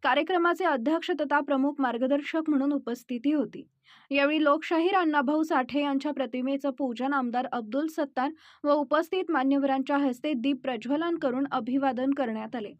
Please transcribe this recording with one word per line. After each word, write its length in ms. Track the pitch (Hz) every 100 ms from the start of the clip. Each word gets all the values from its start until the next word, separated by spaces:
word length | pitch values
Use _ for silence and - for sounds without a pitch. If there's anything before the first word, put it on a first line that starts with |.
कार्यक्रमाचे 600 | 285 262 320 370 339 349 370
अध्यक्ष 460 | 277 233 320 330
तथा 280 | 320 294 285
प्रमुख 340 | 285 277 277 285
मार्गदर्शक 640 | 262 233 254 285 285 320 320
म्हणून 260 | 285 277
उपस्थिती 600 | 285 226 240 - 247 254
होती. 340 | 302 220 - - _ _ - _
यावेळी 320 | 277 277 311
लोकशाहीर 520 | 294 294 - 330 339 392
अण्णाभाऊ 480 | 339 294 262 302
साठे 380 | 320 320 254 254
यांच्या 300 | 285 277 302
प्रतिमेचं 580 | 277 254 247 254 277 277
पूजन 440 | 262 269 226 262
आमदार 340 | 285 254 240 254
अब्दुल 360 | 240 220 254 320
सत्तार 440 | 320 285 - 269 311 - -
व 100 | 294
उपस्थित 500 | 294 269 302 330 370 359
मान्यवरांच्या 680 | 302 269 277 277 269 269 285
हस्ते 360 | 285 247 302
दीप 280 | 285 247 285
प्रज्वलन 520 | - 240 233 294 339 339
करून 320 | 302 247 277
अभिवादन 600 | 262 240 262 269 247 262
करण्यात 440 | 277 254 220 220 240
आले. 180 | 208 156